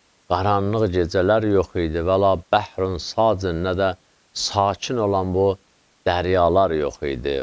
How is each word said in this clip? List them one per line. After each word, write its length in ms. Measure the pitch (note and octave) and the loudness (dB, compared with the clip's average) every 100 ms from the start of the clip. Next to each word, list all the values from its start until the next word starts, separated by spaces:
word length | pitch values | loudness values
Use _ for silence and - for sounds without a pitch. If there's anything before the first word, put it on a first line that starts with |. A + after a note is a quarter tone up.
| _ _ _ | _ _ _
qaranlıq 580 | F2+ G2+ G2+ G2 A2 G#2+ | -2 0 0 0 0 0
gecələr 540 | F2+ E2+ F#2+ F#2 A2 G#2+ | 0 0 0 2 2 2
yox 300 | G2 F2 F#2+ | 0 0 -2
idi, 240 | E2 E2 | -4 -2
"və 160 | E2+ F#2+ | 0 2
la 120 | G2 F2+ | 2 0
bəhrun 540 | - G#2 - - F#2+ F2+ | 0 -2 -2 -4 -4 -4
sacin", 640 | - - A2 F#2+ F#2 E2 | -6 0 0 0 -2 -4
nə 100 | F#2 F2+ | -2 -2
də 140 | F#2+ F2 _ _ _ - | -2 -4 _ _ _ -10
sakin 640 | - G#2 G2+ F#2+ - B2 | -4 0 0 0 -4 -2
olan 360 | G#2 G2 F#2 | 0 0 0
bu 140 | F#2 G2 F#2+ _ _ _ _ - | 2 2 0 _ _ _ _ -2
dəryalar 680 | F2 F2 F#2 E2+ F#2 F#2+ | -2 0 2 4 4 2
yox 240 | D#2+ C#2+ - | 0 -4 -4
idi. 340 | C#2+ C2 C2+ C#2 | -6 -4 -4 -4